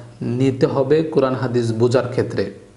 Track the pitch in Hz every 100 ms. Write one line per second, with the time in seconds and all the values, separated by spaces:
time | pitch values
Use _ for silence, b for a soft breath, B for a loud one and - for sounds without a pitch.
0 | - - 123 123 135 117 156 139 131 156
1 | 160 139 131 127 127 120 117 110 120 127
2 | 117 - 107 123 196 - -